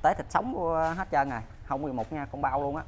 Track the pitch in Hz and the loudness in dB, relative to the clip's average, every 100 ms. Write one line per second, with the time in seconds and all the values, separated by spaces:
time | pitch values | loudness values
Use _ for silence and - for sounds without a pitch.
0 | 151 - 147 165 226 247 170 160 160 170 | 6 4 0 0 0 0 0 2 2 0
1 | 190 147 139 120 110 - - 135 147 127 | 0 2 2 -2 -8 -14 -4 -4 -2 -2
2 | 113 156 139 139 139 135 143 151 | -4 -4 -6 -2 0 2 0 -2